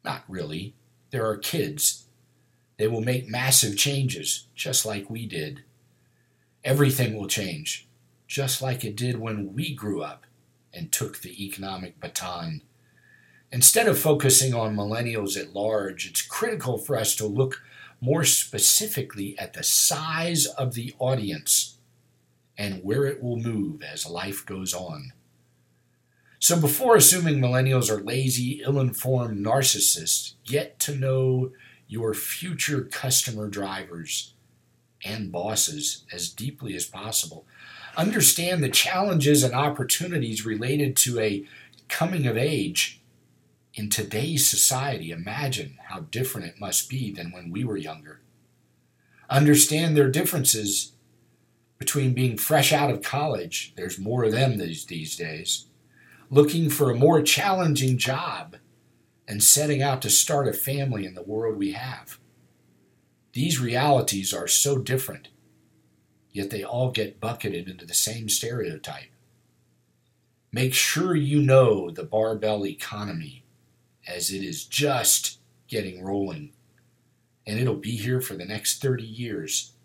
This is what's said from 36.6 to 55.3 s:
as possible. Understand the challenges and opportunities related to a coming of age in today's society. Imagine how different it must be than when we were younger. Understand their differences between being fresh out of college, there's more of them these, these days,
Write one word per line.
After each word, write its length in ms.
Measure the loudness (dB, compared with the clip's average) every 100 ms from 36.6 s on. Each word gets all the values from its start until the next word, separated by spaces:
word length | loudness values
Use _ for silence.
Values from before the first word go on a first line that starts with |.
| -10 -8
as 100 | -8
possible. 600 | -10 -4 -4 -4 -10 -20 -20 -20 -18 -12 -2
Understand 640 | 0 4 4 4 0 0
the 80 | 2
challenges 720 | 2 2 2 2 4 6 6
and 140 | 4 2
opportunities 920 | 0 0 -2 -2 -2 -4 -4 -4 -4
related 520 | -4 -2 0 0 2
to 220 | 0 2
a 260 | 0 -2 -8 -18 -20 -20 _
coming 400 | -4 -2 0 0
of 100 | 0
age 640 | 0 0 -2 -2 -4 -6 _ _ _ _ _ _ _
in 160 | -8 -4
today's 560 | -2 -2 -2 -2 2 2
society. 640 | 4 4 2 -2 -4 -6
Imagine 680 | -8 -8 -4 -4 -4 -8 -14 -14
how 140 | -12
different 460 | -8 -4 -4 -4 -10
it 120 | -10
must 300 | -2 -2 -2
be 220 | -4 -6
than 200 | -6 -12
when 200 | -12 -10
we 120 | -6
were 140 | -4 -4
younger. 420 | -8 -12 -16 -20 _ _ _ _ _ _ _ _ _ _ _
Understand 680 | 4 8 8 6 4 4 6
their 160 | 6
differences 800 | 4 0 0 2 2 0 -2 -4 _ _ _ _ _ _ _ _ _
between 360 | -4 0 2
being 240 | 2 0 0
fresh 360 | 4 4 6
out 180 | 4 2
of 100 | 0
college, 720 | -2 -2 -2 -2 -4 -8 -8 -10
there's 200 | -10 -6
more 280 | -4 2 2
of 80 |
them 240 | 4 4 2
these, 280 | -4 -8 -8
these 300 | -8 -8 -8
days, 520 | -8